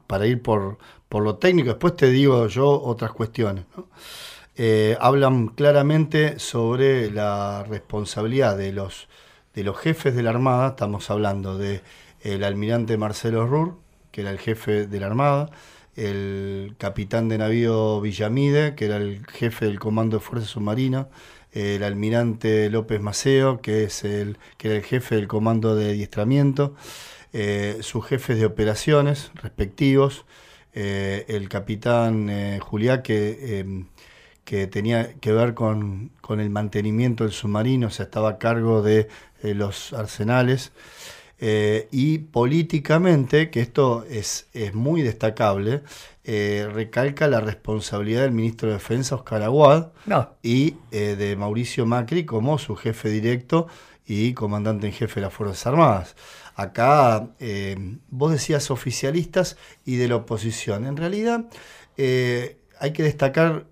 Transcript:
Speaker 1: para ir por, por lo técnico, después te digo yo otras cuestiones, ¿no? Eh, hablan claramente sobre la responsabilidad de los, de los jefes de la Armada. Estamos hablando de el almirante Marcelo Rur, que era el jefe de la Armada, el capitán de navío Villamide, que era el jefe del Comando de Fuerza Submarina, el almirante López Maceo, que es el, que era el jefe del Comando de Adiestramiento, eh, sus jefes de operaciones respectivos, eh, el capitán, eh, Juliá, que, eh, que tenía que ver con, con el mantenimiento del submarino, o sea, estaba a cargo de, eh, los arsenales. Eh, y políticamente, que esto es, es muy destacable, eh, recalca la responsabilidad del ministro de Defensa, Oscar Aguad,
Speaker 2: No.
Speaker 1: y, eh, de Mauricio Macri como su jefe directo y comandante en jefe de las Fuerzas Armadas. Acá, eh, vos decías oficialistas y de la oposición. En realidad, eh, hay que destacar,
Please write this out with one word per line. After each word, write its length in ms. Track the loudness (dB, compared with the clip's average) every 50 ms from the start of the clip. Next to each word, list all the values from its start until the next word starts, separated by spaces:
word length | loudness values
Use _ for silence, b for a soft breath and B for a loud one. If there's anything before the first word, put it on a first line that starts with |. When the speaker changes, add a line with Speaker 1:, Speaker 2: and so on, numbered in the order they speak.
| _
Speaker 1:
para 200 | _ -2 0 2
ir 140 | 2 0 0
por, 380 | 0 0 0 0 0 -4 -8 B B B B B B _
por 120 | -2 0 0
lo 120 | 0 -2
técnico, 340 | 2 2 4 4 4 2 2
después 260 | -2 2 0 0 2
te 120 | 4 4 6
digo 360 | 6 6 6 6 6 6 4
yo 340 | 2 2 2 4 4 4 4
otras 300 | 2 -2 -4 -4 -4 -6
cuestiones, 540 | -4 -4 -6 -6 -2 -2 -2 -2 -2 -6 -10 -12 _
¿no? 120 | -18 -18 -18 B B B B B B B B B B B B _
Eh, 400 | -2 2 4 4 6 4 4 2 4
hablan 480 | 4 4 4 6 4 4 4 2 0 -2
claramente 920 | -2 2 4 6 6 6 4 4 4 2 2 2 2 2 2 2 0 -4
sobre 720 | -10 -6 -4 -2 0 0 2 2 4 4 4 2 0 -2
la 540 | -2 -2 -2 -2 -2 -2 -4 -4 -6 -8 -8 -8
responsabilidad 880 | -10 -10 -10 _ -6 -6 -6 -6 -6 -4 -4 -2 0 2 2 2 2
de 160 | 0 -4 -4 -4
los, 360 | -6 -8 -10 -12 -16 -20 b b b b b b b b b _
de 120 | -6 -6
los 120 | -6 -6
jefes 380 | -2 -2 -2 -2 0 0 -2 0
de 80 | 2 0
la 80 | 0
Armada. 380 | 0 2 2 2 2 2 2 0
Estamos 420 | 0 -2 -4 -4 -4 -6 -4 -4
hablando 480 | -2 0 0 0 0 -2 -4 -6 -4 -4
de 240 | -4 -4 -4 -6 -8 B B B B B B B -8
el 220 | -6 -4 -2 -2
almirante 520 | -2 -2 -2 -2 0 0 0 0 0 -2
Marcelo 500 | -2 -2 -4 -4 -4 -4 -2 0 0 0
Rur, 320 | 0 0 0 0 -2 -4 -10 -20 _ _ _ _ _ -10
que 80 | -8
era 100 | -8 -6
el 80 | -8 -6
jefe 480 | -4 -4 -4 -4 -2 0 0 0 0
de 140 | -2 -4 -6
la 60 | -4
Armada, 440 | -2 -2 0 2 2 2 2 0 -4 B B B B B B B B B
el 800 | -8 -6 -4 -4 -4 -6 -6 -6 -6 -6 -6 -8 -8 -10 -12 -12 _
capitán 500 | -8 -6 -6 -6 -6 -2 -2 -2 0 0
de 100 | 0 0
navío 640 | 0 0 2 2 2 2 2 2 2 0 0 0
Villamide, 720 | -2 -4 -4 -2 -2 -2 0 2 2 4 4 4 2 0 -2
que 100 | -2 -2
era 100 | -2 -2
el 300 | -2 -2 -4 -6 -10 -14
jefe 400 | -16 -10 -4 -4 -4 -2 0 -2
del 140 | -2 -2 -2
Comando 380 | -4 -2 0 0 0 0 0 -2
de 40 | -4
Fuerza 240 | -4 -8 -6 -6
Submarina, 640 | -6 -6 -6 -4 -2 -2 0 0 0 0 -2 -4 -6 B B B B B B B B _
el 300 | -4 -2 -2 -2 -2 -2
almirante 880 | -4 -2 -2 -2 0 2 2 2 0 -2 -2 0 2 4 4 4 2
López 300 | 0 -2 -2 -2 -4 -4
Maceo, 600 | -2 -4 -4 -2 2 4 4 6 6 4 2 0
que 240 | -2 -2 0 0 0
es 200 | 0 -4 -6 -6
el, 340 | -4 -4 -2 -4 -4 -8 B B B B
que 120 | _ -4 -2
era 80 | -2
el 80 | -2 -2
jefe 320 | -2 -4 -4 -2 0 0
del 100 | 0 0
Comando 480 | 0 -2 0 2 2 2 2 2 2 2
de 160 | 2 2 0
Adiestramiento, 840 | -2 -2 -4 -6 -4 -2 0 2 4 4 4 4 2 2 0 -2 -2 B B B B B B B B B B B -8
eh, 460 | -4 -2 -2 0 0 -2 -4 -4 -6
sus 260 | -10 -6 -6 -6 -4
jefes 320 | -2 -4 -4 -2 -2 0 2
de 80 | 2
operaciones 840 | 2 2 2 0 0 0 0 0 4 4 4 4 4 0 -2 -4 -14 -18
respectivos, 920 | -16 -16 -16 -6 -6 -6 -6 -2 0 2 4 6 6 4 4 2 -6 -16 B B B B B B B B B _
eh, 520 | -6 -4 -4 -2 -2 -2 -2 -4 -4 -6 -6
el 200 | -6 -6 -6 -4
capitán, 840 | -6 -8 -6 -6 -8 -4 0 2 2 4 4 2 2 0 0 -2
eh, 300 | -2 -4 -4 -4 -4 -6
Juliá, 420 | -6 -6 -4 0 2 2 2 0 0
que, 360 | 0 0 0 0 0 -4 -6
eh, 440 | -8 -6 -6 -6 -6 -6 -8 -10 -10 -12 -18 B B B B B B B B B _
que 240 | -6 -4 -4 -4 -2
tenía 460 | -4 -4 -2 0 0 0 0 -2 -6
que 180 | -6 0 2 4
ver 220 | 4 4 2 0
con, 580 | 0 -2 0 0 0 -2 -4 -6 -8 -10 -12 -14 _
con 200 | -8 -4 -2 -2
el 100 | -2 -2
mantenimiento 720 | -2 -2 -4 -2 -2 -2 -2 0 0 2 2 2 2 0 -2
del 80 | -2 -2
submarino, 560 | -4 -4 -2 0 0 2 2 2 2 0 -2
o 20 |
sea, 140 | -2 -6 -10
estaba 260 | -6 -2 0 0 0
a 80 | -2 0
cargo 440 | 0 0 0 2 2 2 4 4 4
de, 260 | 6 4 4 4 2 B B B B B _ -6
eh, 120 | -4 -2
los 380 | -2 -2 -4 -4 -8 -12 -10 -8
arsenales. 800 | -8 -8 -8 -6 -4 -2 2 4 4 4 4 2 0 -2 -10 B B B B B B B B B B B B B _ -2
Eh, 460 | 0 2 2 2 2 2 0 -2 -2
y 280 | -2 0 2 2 0 0
políticamente, 1300 | -4 -4 0 0 2 2 2 2 0 2 -2 -4 0 2 2 4 6 6 4 4 4 4 4 2 2 2
que 140 | 0 -2 -2
esto 420 | 0 2 2 2 2 2 0 -4 -8
es, 380 | -8 -8 -6 -6 -8 -8 -10 _ _
es 220 | -6 -6 -4 -4
muy 260 | -2 -2 0 0 0
destacable, 800 | 0 0 -2 0 -2 -2 0 2 2 2 2 2 0 -2 -2 -2 -4 B B B B B B B _
eh, 460 | -4 -2 -2 0 0 -2 -2 -4 -4
recalca 580 | -4 -6 -6 -4 -2 0 0 0 0 0 2 2
la 120 | 2 2
responsabilidad 840 | 0 -2 -6 -6 _ -4 -4 -4 -4 -4 -4 -4 -2 0 0 2 2
del 100 | 2 2
ministro 360 | 0 0 -2 -2 -2 -2 -2
de 60 | -2
Defensa, 400 | -2 -4 -4 -2 -2 -2 -2 -4
Oscar 280 | -6 -6 -4 -4 -2 0
Aguad, 460 | 2 6 8 10 10 8 8 4 -2 B B B
Speaker 2:
No. 300 | 0 0 0 0 0 -8 _ -2
Speaker 1:
y, 340 | 0 2 4 2 2 0 -4 -14 -8
eh, 260 | -4 -2 -2 -2 -2
de 200 | -2 -2 -2 -2
Mauricio 500 | -2 -2 -4 -2 -4 -4 -4 -2 -2 0
Macri 400 | 0 0 0 -2 -2 -2 -4 -2
como 320 | -2 -2 -2 0 0 0 0
su 180 | -2 -6 -10
jefe 320 | -6 -4 -6 -6 -4 -4 -2
directo 600 | -2 0 0 0 0 0 -2 0 0 0 0 -2 B B B B B B B
y 280 | -6 -2 0 0 0 0
comandante 540 | -2 -4 -4 -2 -2 -2 -2 -2 -2 -4 -6
en 40 | -4
jefe 280 | -4 -6 -4 -4 -4
de 60 | -6
las 60 | -6 -6
Fuerzas 340 | -6 -6 -6 -6 -4 -4
Armadas. 480 | 0 4 6 6 6 4 2 -2 -8 -14 B B B B B B B B
Acá, 760 | -8 -8 -6 -2 2 4 6 6 6 6 6 4 2 -2 -6 -14 _
eh, 580 | -8 -6 -6 -4 -4 -6 -6 -8 -8 -10 -12 -14 -14 _
vos 220 | -4 -2 0 0 2
decías 380 | 0 0 0 -2 -2 0 -2
oficialistas 880 | -6 -4 -4 -6 -6 -4 -4 -2 -2 -2 -2 0 0 0 0 0 -4 B B B B B B
y 100 | -4 0
de 120 | 0 2 2
la 80 | 2
oposición. 680 | 0 -2 -4 -6 -4 -4 -6 -6 -6 -4 -4 -4 -4 -4
En 140 | -6 -4 -4
realidad, 480 | -4 -4 -2 -2 0 0 0 -2 -4 -8 B B B B B B B B B
eh, 640 | -2 0 2 2 2 2 0 0 -2 -4 -6 -10 _ _ _ _ -6
hay 140 | -6 -6 -2
que 100 | 0 0
destacar, 640 | 0 2 2 0 0 4 4 2 2 2 -2 -6 -12